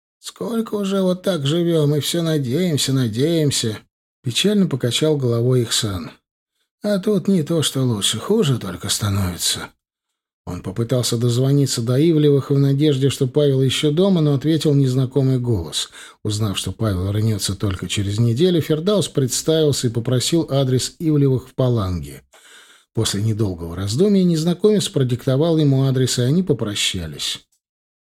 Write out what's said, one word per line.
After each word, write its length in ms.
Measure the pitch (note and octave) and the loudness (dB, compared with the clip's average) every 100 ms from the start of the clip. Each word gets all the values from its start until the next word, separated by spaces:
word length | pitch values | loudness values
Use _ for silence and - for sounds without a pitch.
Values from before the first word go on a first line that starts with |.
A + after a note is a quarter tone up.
| _ _ | _ _
«Сколько 560 | - - C#4+ A3+ A3 | -16 -10 -6 -4 -4
уже 260 | G#3 G3 G3 | -4 -2 0
вот 220 | F#3 F3+ | 0 0
так 240 | G3 F3 C3+ | -2 -2 0
живем, 480 | E3+ E3+ E3 D3 | 0 2 2 2
и 60 | D3+ | 0
все 220 | - E3+ | -2 -2
надеемся, 720 | E3 D#3 B2+ C#3 F3+ C#3+ - | 0 -2 -2 -2 0 0 0
надеемся», — 840 | C3+ A#2+ G#2+ D3 E3 D3 - A#2 G#2+ - _ _ _ | 0 0 0 0 2 0 0 -4 -6 -12 _ _ _
печально 440 | A#2+ - F#3+ G#3+ F3 | -6 0 2 2 2
покачал 500 | C3+ B2+ - D#3 D3+ | 0 -2 0 0 2
головой 460 | B2+ A#2 A#2+ B2+ | 0 0 2 2
Ихсан. 480 | A2+ - A2 F#2 D#2 - _ _ _ _ _ _ | 0 -2 -4 -6 -10 -16 _ _ _ _ _ _
«А 160 | G#3 G3+ | -2 -2
тут 300 | G3+ G3+ G3 | 0 0 2
не 140 | F#3+ | 2
то 200 | C#3+ E3 | 2 0
что 220 | C#3 C3+ | 0 0
лучше, 340 | C3 G#2+ - A2 | 0 0 -2 -2
хуже 400 | - A3 D#3+ A#2 | 0 0 2 0
только 300 | G2 F2 G2+ | -2 -8 -6
становится». 840 | - G2+ G2 F#2 E2+ - - - _ _ _ _ _ _ _ - | -4 -2 0 -2 -2 -4 -4 -8 _ _ _ _ _ _ _ -12
Он 160 | F2 | -10
попытался 540 | F#2+ F#2 A#2 B2+ A#2 A#2+ | -8 -6 -2 -2 0 -2
дозвониться 640 | A#2+ A#2 C3 C#3+ C3+ - | 0 0 2 2 2 -2
до 160 | A2+ B2+ | -2 2
Ивлевых 540 | E3 D#3 D3 C#3+ - | 2 4 4 4 2
в 80 | C#3 | 2
надежде, 500 | C#3 C#3 D3+ C3 C3+ | 2 2 2 2 0
что 180 | - C3 | 0 -2
Павел 360 | D3 D3 C3 | 2 2 2
еще 300 | C3+ - D3+ | 0 0 0
дома, 280 | D3 G3 F3+ | 2 2 2
но 140 | D3+ | 2
ответил 400 | C#3+ D3+ D#3+ D#3 | 0 0 0 2
незнакомый 640 | C#3+ C3 B2+ B2+ C#3+ C3 C3 | 2 2 2 0 0 0 0
голос. 520 | A#2+ G#2+ D#2 - - - - - | 0 -2 -2 -6 -8 -12 -20 -12
Узнав, 340 | - G#2 A2 F#2 | -6 -4 -4 -4
что 140 | - | -6
Павел 340 | - A2 F#2 F#2+ | -4 -2 0 -2
вернется 480 | G#2 A2 G#2 - | 0 0 0 -4
только 340 | F#2 G#2 F2 F2+ | -4 -4 -4 -4
через 300 | - G2+ G#2 | -4 -2 0
неделю, 420 | A#2+ A2+ F#3 E3+ | 0 2 2 2
Фердаус 480 | C#3+ D3+ F3 G#3 - | 0 -2 0 0 0
представился 760 | - C3 - - D#3+ D3+ C3+ A#2+ | -2 -2 -2 0 2 2 2 -2
и 40 | |
попросил 580 | A#2 A2 B2 - E3+ D3+ | -2 -2 -2 0 0 0
адрес 460 | C3+ C3 B2+ - - | 0 0 0 -2 -4
Ивлевых 500 | D#3+ D3+ C#3 C3 - | 0 2 2 2 -2
в 60 | |
Паланге. 680 | - C3 A#2 F#2+ F2 C#2 C2+ - _ - - - _ _ | -2 0 0 0 -4 -6 -14 -20 _ -20 -20 -20 _ _
После 280 | - A2 G2+ | -4 -2 -2
недолгого 540 | A2 G#2+ G#2 E2+ E2 F2 | -2 0 -2 -4 -8 -8
раздумья 480 | G2+ A#2 G#3 G3 | -4 0 2 4
незнакомец 640 | F3+ D#3+ E3 E3+ G#3 G#3 - | 4 2 0 2 2 2 0
продиктовал 720 | D3 B2+ B2 - C3 E3 D#3+ | 0 0 0 0 0 2 2
ему 260 | D3 C3+ | 4 2
адрес, 340 | C3+ C3 B2+ - | 2 2 0 0
и 40 | |
они 200 | B2 E3 | 0 0
попрощались. 1040 | F#3 C3 G#2+ G2+ - F#2+ E2 C#2+ - - - _ _ _ _ _ _ | 0 -2 -4 -4 -4 -4 -8 -8 -10 -10 -14 _ _ _ _ _ _